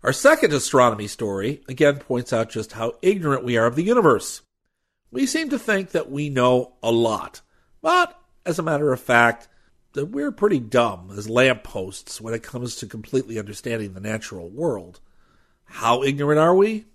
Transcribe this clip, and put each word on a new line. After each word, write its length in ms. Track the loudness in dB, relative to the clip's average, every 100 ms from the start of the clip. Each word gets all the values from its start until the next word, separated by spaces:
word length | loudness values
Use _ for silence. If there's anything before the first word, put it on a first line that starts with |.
Our 100 | -2
second 400 | 4 4 6 2
astronomy 560 | 0 2 4 4 2 -8
story, 540 | -6 -6 -4 -4 -6 -12
again, 300 | 2 2 2
points 340 | -4 -4 -2
out 160 | -4 -2
just 240 | -6 -10
how 220 | -6 -6 0
ignorant 440 | 0 0 0 -2 0
we 100 | 2
are 120 | 2
of 80 | 2
the 80 |
universe. 580 | 2 4 6 4 0 -14 _ _ _ _ _ _ _
We 140 | -4 -2
seem 240 | -2 -4
to 80 | -4
think 320 | -2 -2 0
that 200 | -4 -4
we 180 | -8 -4
know 440 | 0 4 2 0 _
a 100 | 0
lot, 500 | 2 2 -2 -8 -16 _ _ _ _
but, 380 | 0 2 2 -4 _ _ -6
as 140 | -4
a 40 |
matter 280 | -2 0 0
of 80 | -2
fact, 480 | 2 4 4 2 -14 _ _ _ _
that 140 | -8 -6
we're 240 | -4 -6
pretty 280 | 0 0 0
dumb 520 | 0 0 0 -4 -12 -12
as 140 | -4
lampposts 920 | 2 2 2 -6 -10 -10 -12 -16 -14
when 140 | -8
it 100 | -8
comes 320 | -8 -10 -10 -10
to 120 | -12
completely 520 | -14 -4 -4 -4 -8
understanding 540 | -10 -12 -8 -6 -8
the 80 | -10
natural 480 | -8 -8 -10 -14 -14
world. 500 | -4 -4 -4 -10 -20 -20 _ _ _ _ _ _
How 380 | -4 0 2
ignorant 360 | 0 0 0 4
are 160 | 4 4
we? 320 | 4 0 -10